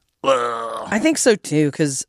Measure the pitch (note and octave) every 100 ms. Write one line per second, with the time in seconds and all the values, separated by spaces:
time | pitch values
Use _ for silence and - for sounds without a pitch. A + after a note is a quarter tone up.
0 | _ _ C3+ C3 - A3+ A2+ A2+ F#3+ G#3
1 | D#4+ D#4+ C4 G#3+ - D3+ D3 - D3+ C3+